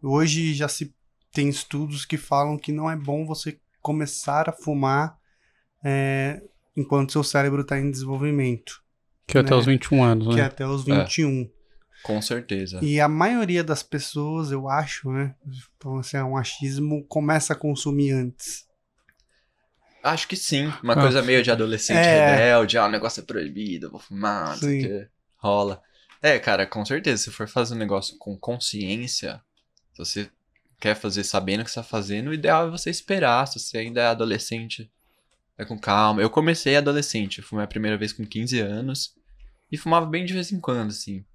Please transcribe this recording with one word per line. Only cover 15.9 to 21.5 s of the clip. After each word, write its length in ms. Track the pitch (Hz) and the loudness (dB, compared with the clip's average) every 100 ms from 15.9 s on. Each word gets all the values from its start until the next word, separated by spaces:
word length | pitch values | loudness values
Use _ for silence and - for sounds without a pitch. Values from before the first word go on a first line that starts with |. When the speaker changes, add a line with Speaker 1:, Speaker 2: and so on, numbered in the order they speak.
| 131 | -8
Speaker 1:
assim, 180 | 127 143 | -4 -4
é 60 | |
um 120 | 131 131 | -2 -2
achismo, 680 | 120 - 139 135 151 151 143 | -4 -4 -6 -2 -2 -2 -4
começa 480 | 156 147 156 - | -2 2 2 0
a 20 | 156 | -2
consumir 560 | 151 139 151 143 143 | -2 -2 0 2 2
antes. 560 | 135 123 - - - _ _ _ _ _ _ _ _ _ _ _ _ _ _ | 2 -2 -6 -12 -12 _ _ _ _ _ _ _ _ _ _ _ _ _ _
Speaker 3:
Acho 260 | 135 160 - | -2 -2 -4
que 80 | 185 | -6
sim. 360 | - 143 151 143 | -2 0 0 -4
Uma 100 | 120 | 0
Speaker 2:
Ah. 80 | - | 4
Speaker 3:
coisa 200 | 135 131 | 6 4
meio 200 | 123 127 | 4 4
de 80 | 117 | 4